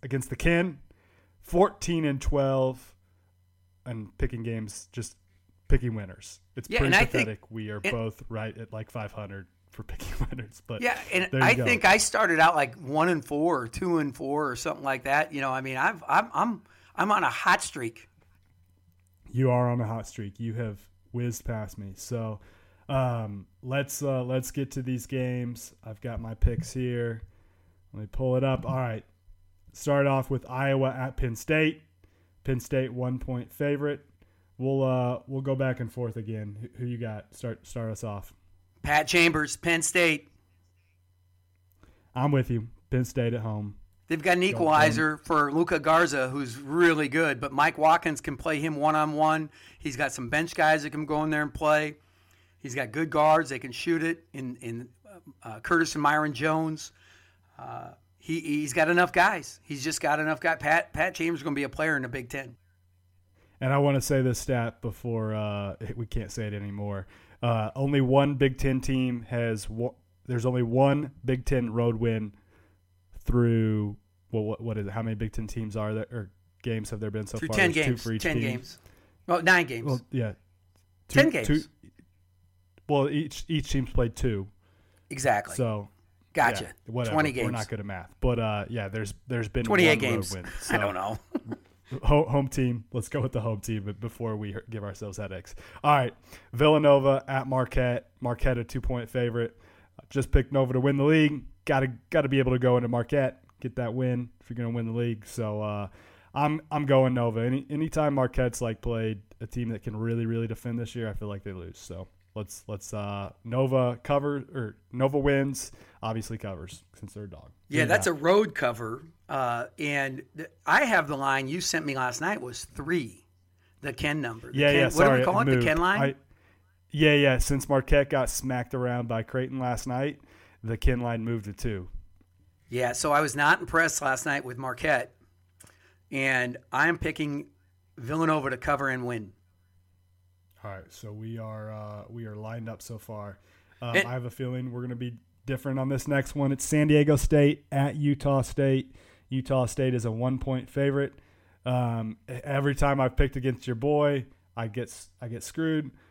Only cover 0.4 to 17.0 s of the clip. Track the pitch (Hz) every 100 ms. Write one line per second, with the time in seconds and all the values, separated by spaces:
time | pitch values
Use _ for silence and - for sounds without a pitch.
0.4 | 170 170 180 143 - _ _ _ _ _
1.4 | - 170 202 - - 165 151 139 - 143
2.4 | 135 135 131 131 - _ _ _ _ _
3.4 | _ _ _ _ - 113 104 - 127 117
4.4 | 113 113 107 - - - 113 - _ _
5.4 | _ _ _ - 123 110 95 92 - -
6.4 | _ - - - 135 190 226 - 110 104
7.4 | - 113 107 104 98 117 113 - - 110
8.4 | 110 113 113 110 110 120 104 - 104 98
9.4 | 92 _ _ - - - - - - 131
10.4 | 107 - - 107 240 - - 185 185 131
11.4 | 165 226 123 240 190 208 - - 208 160
12.4 | 160 160 135 113 135 151 170 165 123 147
13.4 | 165 147 117 - 185 165 143 123 135 147
14.4 | 143 120 160 143 135 131 135 143 151 143
15.4 | 135 131 131 131 165 190 - 160 226 143
16.4 | 220 202 - _ _ -